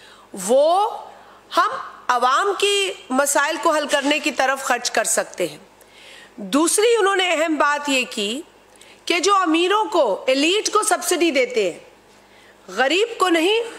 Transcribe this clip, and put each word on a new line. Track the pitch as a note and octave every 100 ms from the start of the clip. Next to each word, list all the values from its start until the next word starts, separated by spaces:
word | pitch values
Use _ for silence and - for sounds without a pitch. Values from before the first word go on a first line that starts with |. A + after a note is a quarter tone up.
| - - - G#3
वो | F#3 C4 D4+ F4+ G#4+ A4 - - - - - -
हम | A#3+ C4 - - -
आवाम | B3 B3 C#4+ G4+
की | F#4 G4 G4+ F#4+ - -
मसाइल | C4 C#4+ D#4 C#4+ D#4+
को | E4
हल | D#4 D4
करने | D4 C#4 D4+
की | D4+
तरफ | B3 C4 C4+ -
खर्च | A#3+ -
कर | - A3
सकते | - F#3 - F3
हैं। | D3 - - - - - - - -
दूसरी | G3+ C4 D#4+ - A4 A#4
उन्होंने | F#4+ G4 F4+ D#4+
अहम | E4 D4+
बात | D4 D4 D4
ये | C4
की | A#3+ - G3+ B3 - - _ - - - -
कि | E4+
जो | F4
अमीरों | G4+ D#4+ D#4+ F4+ G#4 G#4+
को, | F#4 B3+ F#3 -
एलीट | C4+ D#4 G4+ F#4
को | G#4
subsidy | - F4 - F4+ E4
देते | C4+ B3 A3+ F#3+
हैं, | D3 - - _ - - - - - - F#3
गरीब | C4 E4+ A4+ -
को | F#4
नहीं, | E4+ E4 A4 A#4